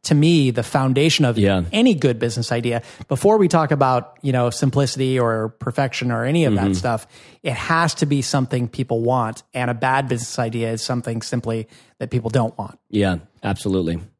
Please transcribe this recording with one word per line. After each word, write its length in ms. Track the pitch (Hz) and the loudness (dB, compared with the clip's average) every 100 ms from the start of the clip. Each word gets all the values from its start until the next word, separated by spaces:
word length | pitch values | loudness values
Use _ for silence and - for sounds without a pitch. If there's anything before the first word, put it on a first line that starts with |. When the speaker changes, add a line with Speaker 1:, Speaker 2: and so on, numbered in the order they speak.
| - | 2
Speaker 1:
to 100 | 151 | 4
me, 340 | 156 170 135 | 4 4 2
the 140 | 120 | 0
foundation 600 | 110 143 131 131 160 - | -2 0 0 2 2 2
of 140 | 135 110 | 2 4
Speaker 2:
Yeah. 280 | 98 95 87 | 2 2 0
Speaker 1:
any 220 | 208 247 | 2 2
good 240 | 170 139 113 | 4 2 0
business 340 | 117 113 117 | -2 -4 -4
idea. 300 | 120 120 117 - - - | -2 -2 -4 -8 -18 -6
Before 280 | 135 202 214 | 2 4 6
we 100 | 185 | 6
talk 220 | 170 151 | 4 2
about, 480 | 143 135 123 - - | 2 4 2 -2 -6
you 80 | 143 | -2
know, 180 | 127 120 | 2 2
simplicity 680 | - 139 127 135 131 131 131 | 2 0 2 0 0 -2 2
or 300 | 117 113 110 _ | 0 0 -4 _
perfection 500 | - 123 135 - 123 | -6 -2 -2 -2 -4
or 140 | 113 123 | -2 0
any 200 | 170 147 | 2 2
of 100 | 101 | 2
that 80 | |
Speaker 2:
Mm-hmm. 100 | 98 | 0
Speaker 1:
stuff, 320 | 92 120 113 - - - - | 0 -2 -4 -8 -20 -20 -10
it 100 | - | -6
has 400 | 120 - 165 165 - | -6 -2 0 0 0
to 120 | 147 | 0
be 160 | 143 | 0
something 440 | - 139 127 127 120 | 0 -2 -2 -2 -4
people 340 | - 127 117 | -6 -4 -2
want, 420 | 117 127 113 110 _ | 0 0 -2 -6 _
and 160 | 127 123 | -6 -4
a 60 | 120 | -2
bad 320 | 131 131 135 | 0 0 0
business 320 | 123 117 - | -4 -4 -6
idea 320 | 117 117 113 | -4 -4 -4
is 100 | 113 | -4
something 400 | - 123 117 113 | -4 -4 -4 -8
simply 460 | - 123 117 113 110 - _ _ | -6 -6 -4 -6 -8 -16 _ _
that 100 | 127 | -6
people 220 | 123 113 | -4 -2
don't 260 | 120 113 - | -2 -2 -6
want. 220 | 101 - _ | -12 -14 _
Speaker 2:
Yeah, 280 | 104 95 87 - _ | 0 0 -2 -8 _
absolutely. 560 | 101 101 101 95 82 85 92 | -6 -4 -2 -2 -2 -4 -8